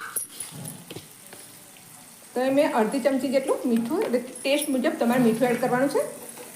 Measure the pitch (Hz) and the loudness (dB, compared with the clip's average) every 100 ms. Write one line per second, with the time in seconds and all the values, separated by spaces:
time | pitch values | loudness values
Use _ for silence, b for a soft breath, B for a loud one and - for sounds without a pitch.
0 | - - - - - - - - - - | -6 -8 -10 -12 -14 -14 -14 -14 -16 -16
1 | - - - - - - - - - - | -16 -20 -20 -20 -20 -20 -20 -20 -20 -20
2 | - - - 247 262 277 302 254 214 277 | -20 -20 -10 -2 2 4 4 2 2 2
3 | 277 269 269 269 - - 285 226 233 349 | 2 2 2 2 2 0 2 0 0 0
4 | 453 240 - - 277 294 294 254 302 - | 0 -2 -4 -6 0 0 0 0 0 0
5 | 240 262 233 - 247 233 254 247 277 480 | 2 4 4 4 2 2 0 2 2 2
6 | 622 - - - - | -2 -6 -16 -16 -18